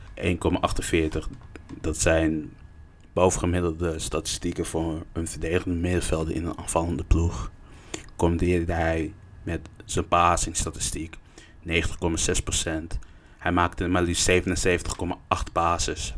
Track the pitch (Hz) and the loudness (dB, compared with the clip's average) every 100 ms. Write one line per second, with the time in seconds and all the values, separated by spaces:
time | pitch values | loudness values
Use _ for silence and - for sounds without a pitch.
0 | - - 87 87 85 87 87 - - 85 | -12 -2 0 2 2 2 2 0 0 2
1 | 78 78 - - - - - - 80 76 | 2 -2 -6 -10 -14 -18 -16 -8 -4 0
2 | 85 82 80 78 - - - - - - | 4 4 4 0 -4 -12 -20 -20 -20 -20
3 | - 87 92 - 87 90 87 80 85 80 | -6 4 4 4 2 2 0 0 -2 -2
4 | - 80 - - 87 85 82 82 82 80 | -4 -4 -2 -4 -2 -2 -2 -2 -2 -4
5 | - 82 85 - 80 87 - 85 87 90 | -6 -6 -6 -4 0 0 0 0 2 2
6 | - 80 80 - 85 - - 82 85 85 | 2 0 0 -2 -4 -6 -2 0 0 0
7 | - 82 85 - - - - - - - | 2 2 2 -2 -8 -10 -18 -20 -12 -12
8 | - - 85 85 90 90 85 82 82 82 | -12 0 2 2 2 2 0 0 0 0
9 | 78 - - - - 82 - - - - | -2 -8 -20 -12 -6 -6 -8 -16 -6 -4
10 | - 85 87 85 - - - - - 73 | 2 6 6 4 0 -2 -4 -4 -4 -4
11 | 80 - - - - - 87 82 - - | -6 -12 -20 -20 -20 -12 0 2 2 0
12 | 87 82 - - - - - 80 82 - | -2 0 2 0 0 -2 -2 -4 -4 -8
13 | - - - - 90 87 87 - 90 90 | -8 -16 -20 -6 0 2 2 2 0 2
14 | 87 85 - 92 92 87 95 87 - - | 2 2 4 4 4 2 2 2 0 -4
15 | 87 - - - - 85 85 85 - - | -4 -4 -2 -2 -2 0 2 2 0 -4
16 | - | -6